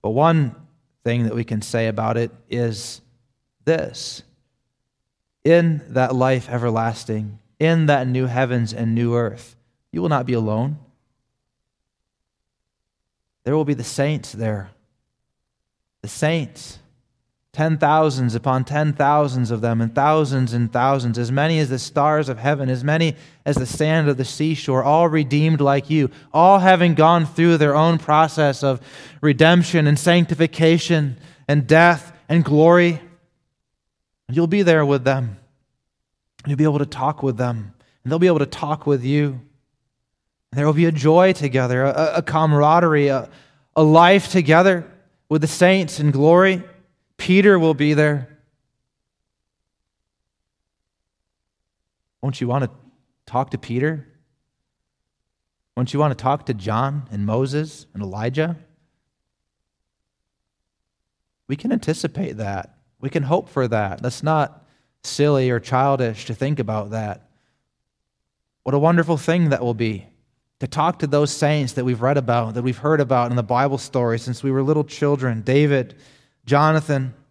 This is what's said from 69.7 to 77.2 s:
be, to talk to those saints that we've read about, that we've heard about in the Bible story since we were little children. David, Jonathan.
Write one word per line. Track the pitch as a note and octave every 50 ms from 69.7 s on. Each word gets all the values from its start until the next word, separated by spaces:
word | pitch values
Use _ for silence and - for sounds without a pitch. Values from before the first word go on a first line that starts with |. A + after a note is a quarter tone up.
| A#2
be, | G#2+ A#2 A2 A2 F#2 - - _ _ _ _ _ _ _ _ _ _
to | -
talk | B2+ - D#3+ D3+ E3 - -
to | -
those | D3+ C#3 D3 D3 D3
saints | - - - D3 D3+ D3+ C#3 B2 -
that | - B2
we've | B2+ B2 A2
read | A#2+ C3 C#3+
about, | C#3+ B2+ A#2+ A#2 A#2+ A#2 A2 G#2+
that | A#2+
we've | A#2+ C3 B2 -
heard | - D3 D#3+ D3+
about | C#3+ A#2+ C3 B2 A#2+ A#2+
in | A#2+
the | B2 A#2
Bible | G2+ B2 B2 C3+ C#3+ C3+ C3
story | - - - C3+ B2 A#2 A2+ A#2
since | A#2 B2+ A#2+ -
we | - C#3
were | C3 C3+ C3+
little | C#3 D#3 D3+ D3
children. | D3+ - - D3 C#3+ C#3+ C3+ C3 B2+ A#2 A2+
David, | G#2 B2+ C3 C#3+ D3+ D3 C#3+ C3+ B2 - - _ _ _ _ _ _ _ _ _ _
Jonathan. | A#2 C#3 C#3+ D3+ D#3 D#3 D#3 D3+ - D3 C3+ C3 C3 A#2+ _